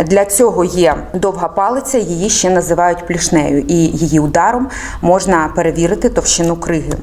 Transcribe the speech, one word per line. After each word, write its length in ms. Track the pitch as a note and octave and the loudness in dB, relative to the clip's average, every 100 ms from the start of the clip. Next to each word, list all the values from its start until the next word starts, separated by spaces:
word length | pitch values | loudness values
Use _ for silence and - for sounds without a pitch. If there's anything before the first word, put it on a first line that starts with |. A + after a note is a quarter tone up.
| D#3+ | 2
Для 200 | G3 G3+ | 2 2
цього 380 | - A#3+ F3+ | 2 2 2
є 320 | F3 F3+ E3 C#3+ - | 0 2 2 2 -4
довга 340 | F#3 G3 F3+ E3+ | -4 -2 -2 -4
палиця, 500 | G3+ G3 B3+ C4+ B3+ | -2 -2 -2 -2 -2
її 320 | F3+ E3+ G3+ | -2 -2 -2
ще 200 | - F#3 | 0 2
називають 580 | F#3 E3+ E3 F3 F3 - | 2 2 2 2 0 -4
плішнею, 540 | E3+ - E3 C#3+ C#3+ | -4 0 0 2 0
і 140 | C#3 E3 | 0 2
її 440 | D#3+ - E3 D#3 | 2 0 0 2
ударом 480 | D3 E3 A3+ B3 C4 - - - | 2 2 2 0 -4 -6 -12 -4
можна 480 | E3+ F#3 F#3+ E3+ D#3 F3+ | 2 2 2 0 0 -2
перевірити 540 | E3 D#3+ E3 G#3 A#3+ | -2 0 0 0 0
товщину 460 | F#3+ D#3+ - E3+ E3+ | 0 -2 0 0 -2
криги 380 | E3+ E3 C#3+ C#3+ | -2 -4 -4 -6